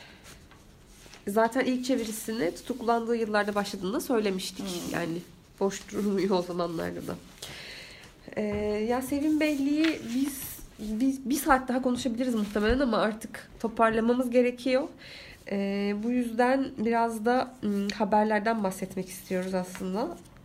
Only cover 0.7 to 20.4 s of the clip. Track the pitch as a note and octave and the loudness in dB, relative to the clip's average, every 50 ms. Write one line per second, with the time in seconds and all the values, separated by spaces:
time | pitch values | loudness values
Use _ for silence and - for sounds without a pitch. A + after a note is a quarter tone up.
0.7 | - - - - - - - - - - - G3+ G3+ A3 A3 A3+ A#3+ C4 - B3+ | -20 -20 -20 -20 -20 -20 -20 -20 -20 -10 -8 0 2 4 4 4 4 2 2 2
1.7 | B3+ B3 B3 C4 C4 A3+ A3+ A3 G#3+ - - A3+ A3 A3+ D#3+ F3 E3+ - - - | 0 0 0 2 0 2 0 -2 -6 -6 -6 -4 -2 -2 -2 -2 -2 -4 -6 -8
2.7 | A#3+ B3+ A#3 A3+ A#3 A#3 A3+ A3+ A#3+ A3+ A3+ G#3 G#3+ G#3 G3+ G#3 G3+ G#3 G3 - | -6 -2 0 2 2 2 2 0 0 0 0 0 0 0 0 2 0 -2 -2 -2
3.7 | - G3 F3 F#3 A3+ D4+ - - B3+ A3 G#3 G3+ F#3+ F#3 - - - - G3 F#3 | -4 -4 -4 -2 -2 -2 0 0 2 2 2 2 0 -2 -4 -6 -8 -8 -6 -6
4.7 | F3+ F3 - - - E3 E3+ E3 E3 F3+ F3 - - - - - - - G3+ G3 | -6 -6 -4 -4 -2 -2 -2 -2 -4 -6 -8 -12 -18 -20 -20 -18 -4 -2 0 0
5.7 | G3 - - - G#3 G#3+ G3+ G#3 G3 G3 F3+ G3+ G3 F3 F3 F3+ F3 F3+ E3+ E3+ | 0 -4 -8 -8 -4 -2 0 2 2 2 2 4 2 2 0 0 -2 -2 -2 -2
6.7 | E3 E3+ F3 F3 F3 F3 - - F3 - - - - - - - - - - - | -2 -4 -4 -4 -4 -6 -6 -8 -8 -8 -10 -16 -18 -16 -14 -14 -14 -14 -14 -14
7.7 | - - - - - - - - - - - - - - G#3+ G#3 G#3 G#3 G#3 G#3 | -16 -16 -16 -18 -18 -20 -20 -20 -20 -20 -20 -10 -6 -4 -2 -2 -2 -2 0 0
8.7 | G#3 G#3+ G#3+ A3+ A#3+ B3+ B3+ - C#4+ C#4 D4 D#4 D#4 D4+ D#4 D4+ D4+ C4+ C#4 C#4+ | 0 0 0 0 0 0 0 -2 -2 0 2 2 4 4 4 2 2 2 2 2
9.7 | D4 D#4 D#4+ D#4+ D4+ - - A3+ A#3 C4 C#4 C#4+ - - - - - - - - | 4 4 4 2 2 -2 -4 -4 0 0 0 0 -2 -6 -8 -10 -12 -12 -14 -16
10.7 | - - G#3+ G#3+ A3 G#3+ C4+ C4+ C4+ - - A3 C#4+ D#4 - D#4+ C4 B3+ B3+ B3+ | -12 -8 -6 -4 -2 2 2 2 2 0 -2 -2 -2 2 4 4 4 4 4 2
11.7 | A#3+ C4 C4 B3+ B3 A#3+ - C4 A3 A3+ C4 B3+ A#3 G#3+ G#3 G3+ - G#3+ G#3 A3 | -2 0 2 0 0 0 0 -2 -2 0 0 0 0 0 0 0 0 2 2 4
12.7 | B3 C4 C#4+ A#3 A3 F#3 F#3 A3 G#3+ A3 - - - - - - - - - G#3+ | 4 4 4 4 4 4 2 2 0 -4 -8 -12 -12 -14 -16 -16 -8 -6 -6 -4
13.7 | A3 - A3+ A3 A3 A3+ A3 A#3 B3 B3+ B3+ A#3+ A#3 B3+ A#3+ B3 B3 - - C4+ | 2 4 4 4 4 4 4 4 4 2 2 4 4 4 4 4 2 -2 0 2
14.7 | B3+ C4 D#4 E4+ - - - - - - - - - - - - G3+ G3 G3 G3 | 2 2 2 -2 -8 -14 -18 -18 -18 -18 -18 -18 -20 -18 -8 -4 -2 -2 0 0
15.7 | G3 G3+ G3+ G3+ G#3 G#3 G#3+ A#3+ B3 B3 A#3+ A#3 A3 A#3 B3 B3 C4+ C4+ C4+ - | 0 0 0 0 -2 -2 0 0 0 0 0 0 2 2 4 4 4 2 2 -2
16.7 | - - G#3+ A#3 A#3 A#3 A#3 A#3 A3+ A3 G#3+ A#3+ B3 B3+ - - - - - G#3 | -2 -2 0 2 2 2 2 2 0 0 2 2 2 2 0 -2 -6 -4 -2 -2
17.7 | G3+ G3+ G3 G3+ G3+ - A3 F#3+ G#3 G#3+ G#3+ G#3+ G#3+ G#3 G3+ A3+ A3+ A3 G3+ F#3+ | 0 0 -2 -2 -2 -2 2 4 4 4 6 4 2 2 2 0 0 0 0 -2
18.7 | F#3+ - F#3+ F#3 - F#3+ F#3 - - - - - F#3+ F3+ F3+ F#3+ F#3+ F3+ F3+ F3+ | -2 -4 -6 -6 -6 -6 -6 -6 -10 -12 -6 -4 -2 -2 -2 0 -2 -2 -2 -4
19.7 | - - G3 F#3 F#3 G#3+ C#4 F4 E4+ - - - - - | -6 -6 -4 -2 -2 -2 -2 -2 -4 -10 -14 -20 -20 -20